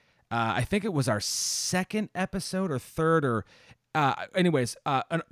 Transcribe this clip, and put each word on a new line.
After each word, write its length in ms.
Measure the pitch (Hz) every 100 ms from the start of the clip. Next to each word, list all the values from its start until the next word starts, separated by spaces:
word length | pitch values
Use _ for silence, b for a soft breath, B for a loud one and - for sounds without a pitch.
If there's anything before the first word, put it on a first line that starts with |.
| _ _ -
Uh, 220 | 117 113 101
I 60 |
think 200 | 117 202
it 80 | -
was 160 | 156 117
our 120 | 104
second 880 | - - - - - 180 185 214 208
episode 560 | - 190 196 - 190 190
or 80 | 131
third, 460 | - - 160 165
or 200 | 143 113 - b b b _ 156
uh, 180 | 143 - -
anyways, 420 | 190 180 151 123 - -
uh, 160 | 135 -
an-, 120 | 165 -